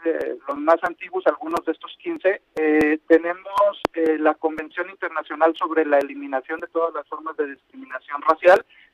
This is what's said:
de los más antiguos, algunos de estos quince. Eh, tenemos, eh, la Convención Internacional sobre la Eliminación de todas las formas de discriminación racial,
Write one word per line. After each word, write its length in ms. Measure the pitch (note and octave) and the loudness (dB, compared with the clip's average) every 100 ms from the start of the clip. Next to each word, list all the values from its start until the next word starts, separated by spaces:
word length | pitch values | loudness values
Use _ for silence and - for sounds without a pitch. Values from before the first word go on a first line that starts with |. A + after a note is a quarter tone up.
de 380 | E3 D3+ C3+ B2+ C#3 | -4 -2 -4 -8 -8
los 100 | C#3+ | -4
más 260 | D3+ E3+ | 2 2
antiguos, 440 | F#3 E4 F3+ F#3 F#3 | 2 -6 -8 -2 0
algunos 360 | D3 D#3+ E3+ E3 | -2 -4 -6 -4
de 80 | |
estos 220 | D#3 - - | -6 -8 -14
quince. 400 | F3 E3 F#3 G#3 _ D#3+ | -10 -2 0 -2 _ -2
Eh, 440 | D#3 D3+ D3+ D#3 - | 2 4 4 0 4
tenemos, 760 | E3 E3+ F3+ G3 G3 G3+ G3 - | 4 4 -8 -6 2 2 0 -12
eh, 240 | E3 D#3+ D#3 | -2 0 2
la 160 | D#3 D#3 | 2 2
Convención 540 | D#3+ D#3 D#3 - F#3 | -2 -4 -10 -8 -10
Internacional 640 | G3 F3 D#3+ D3+ D#3 D#3+ D#3+ | -8 -8 -8 -8 2 2 2
sobre 280 | F3 D#3+ D3+ | -2 0 2
la 140 | C#3+ | 2
Eliminación 600 | C#3+ C#3 C#3 C3+ C#3+ E3 | 0 -8 -6 -6 -6 -10
de 80 | F3 | -6
todas 260 | E3 E3 | -4 -4
las 140 | D#3 - | -4 -12
formas 300 | D3+ D#3+ D#3 | -12 -12 -6
de 140 | C#3+ | -6
discriminación 680 | C#3 _ C3 C3 C3 - C#3+ | -6 _ -20 -14 -16 -10 -6
racial, 440 | D3 D#3+ F3 G3 - _ _ | -2 2 6 6 4 _ _